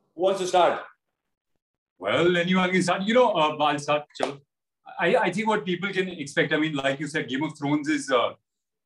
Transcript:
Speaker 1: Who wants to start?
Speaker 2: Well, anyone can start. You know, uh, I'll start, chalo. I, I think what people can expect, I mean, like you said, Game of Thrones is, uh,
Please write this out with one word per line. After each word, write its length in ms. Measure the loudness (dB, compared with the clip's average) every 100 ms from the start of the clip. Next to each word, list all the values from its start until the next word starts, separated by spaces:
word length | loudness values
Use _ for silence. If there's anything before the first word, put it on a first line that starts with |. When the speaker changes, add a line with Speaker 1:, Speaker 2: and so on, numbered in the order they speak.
| _ -2
Speaker 1:
Who 60 |
wants 180 | 0 0
to 60 | 0
start? 320 | 4 4 2 -8 _ _ _ _ _ _ _ _ _ _ -10
Speaker 2:
Well, 360 | -2 0 2 2
anyone 340 | 2 2 2
can 120 | 2
start. 200 | 0 0
You 120 | 2
know, 160 | 4 4
uh, 240 | 4 0 2
I'll 220 | 0 0
start, 260 | -2 -2 -4 -6
chalo. 200 | -6 -6 _ _ _ _ -14 -4
I, 160 | 2 2
I 140 | 2
think 140 | 0 0
what 160 | 0
people 260 | -2 -4 -4
can 180 | -4 -4
expect, 440 | -6 -4 -2 0
I 40 | 0
mean, 180 | -2
like 240 | -2 -2 -2
you 60 | -4
said, 220 | -6 -4
Game 140 | -4
of 120 | -4 -4
Thrones 300 | -2 0 0
is, 220 | -2 0
uh, 200 | 0 0 -4 _ _ _ _